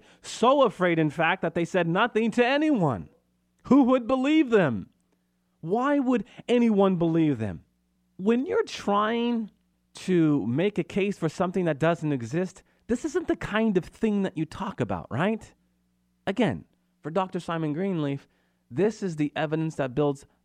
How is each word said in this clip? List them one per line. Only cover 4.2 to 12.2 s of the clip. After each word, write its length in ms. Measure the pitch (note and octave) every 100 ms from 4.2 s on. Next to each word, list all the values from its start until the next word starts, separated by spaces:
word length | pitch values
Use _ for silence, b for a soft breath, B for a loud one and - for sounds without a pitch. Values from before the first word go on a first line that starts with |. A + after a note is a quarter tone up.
| C4+ D#4 C4+
them? 400 | A3 D#3 G#2 E2+ _ _ _ _ _ _ _
Why 360 | D#3+ A3 C4+ C#4+
would 280 | B3+ A#3+ B B -
anyone 500 | A#3+ A#3 G3+ G3 F3
believe 420 | E3+ E3 D#3 A#2+
them? 240 | G#2+ D#2+ - _ _ _ _ -
When 280 | F#3+ A#3+ D#4
you're 200 | A#4 G#4
trying 840 | - - G3+ G#3+ A#3 A#3+ A#3 G#3 - _ _ _ -
to 500 | - F3 D#3+ C#3+ G#2+
make 320 | C3 G3+ F#3+
a 60 |
case 340 | - G3+ G3+ -
for 120 | D#3+
something 360 | - F#3 F#3+ E3+
that 140 | C#3
doesn't 320 | D#3+ E3+ D3+
exist, 500 | C#3